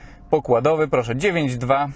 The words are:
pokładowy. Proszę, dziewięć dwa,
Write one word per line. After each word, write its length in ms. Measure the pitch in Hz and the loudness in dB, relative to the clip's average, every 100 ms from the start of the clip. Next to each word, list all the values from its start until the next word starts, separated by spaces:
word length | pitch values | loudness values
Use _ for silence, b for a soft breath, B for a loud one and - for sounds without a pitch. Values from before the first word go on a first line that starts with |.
| B B - | B B -2
pokładowy. 580 | 156 143 117 139 156 151 | -2 2 2 4 2 0
Proszę, 280 | 135 117 123 | 0 -2 -2
dziewięć 400 | 196 170 139 123 | 0 0 -2 -2
dwa, 320 | 123 135 143 | -2 0 -2